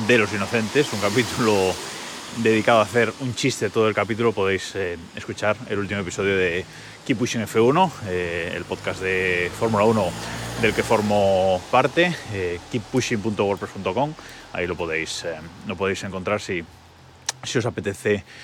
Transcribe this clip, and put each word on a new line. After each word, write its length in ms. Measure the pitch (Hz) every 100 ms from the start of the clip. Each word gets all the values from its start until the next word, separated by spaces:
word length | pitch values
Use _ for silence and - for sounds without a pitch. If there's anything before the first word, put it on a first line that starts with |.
| 110
de 140 | 120
los 120 | 107
Inocentes, 640 | 104 95 117 110 135 143
un 60 | 107
capítulo 760 | 101 113 113 123 117 101 92 87 - - - - - -
dedicado 440 | 113 110 107 117
a 20 |
hacer 280 | 101 113 110 -
un 120 | 131
chiste 380 | 117 135 - 110
todo 160 | 117 110
el 80 | 107
capítulo, 360 | 98 110 117
podéis, 440 | 107 98 95 - 98
eh, 240 | 90 85 87 110
escuchar 420 | - 101 104 107 123
el 80 | 104
último 220 | 101 101
episodio 360 | 90 - 98 95
de 260 | 92 87 87 - - - -
Keep 100 | 117
Pushing 240 | 123 -
F 180 | 101 113
uno, 320 | 117 156 185 - 104
eh, 480 | 90 87 85 85 85
el 100 | 82
podcast 360 | 92 - 90
de 480 | 92 92 92 90 87 -
Fórmula 260 | 117 107
uno 280 | 107 110 92 - - - - -
del 140 | 110 104
que 80 |
formo 760 | 104 110 104 104 98 95 95 92 -
parte, 440 | 123 135 147 175 160 -
eh, 260 | 101 90 87 -
keep 120 | 123
pushing 360 | 98 131 - 113
punto 260 | 104 101 101
wordpress 260 | 98 98
punto 240 | 101 95 95
com. 180 | 143 151 - - -
Ahí 140 | - 90
lo 80 | 82
podéis, 480 | 85 80 80 -
eh, 140 | 87 80 82 90 101
lo 100 | 95
podéis 280 | 98 95
encontrar 360 | 104 92 92 104
si, 240 | - 90 80 - - - - - - -
si 160 | - 127
os 80 | 113
apetece, 580 | 101 98 98 107 101 - -